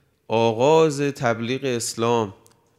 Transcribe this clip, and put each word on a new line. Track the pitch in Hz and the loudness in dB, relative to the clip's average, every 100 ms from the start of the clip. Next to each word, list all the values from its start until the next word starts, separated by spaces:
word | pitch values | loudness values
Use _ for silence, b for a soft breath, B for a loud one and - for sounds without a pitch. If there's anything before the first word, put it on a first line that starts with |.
| b _ - | b _ -4
آغاز | 110 113 110 135 160 160 139 | 0 2 2 4 4 4 0
تبلیغ | 143 131 131 113 117 131 | -4 -2 -2 -2 -4 -4
اسلام | 135 120 - - 117 120 104 - _ _ _ | -4 -4 -6 -2 0 0 -2 -8 _ _ _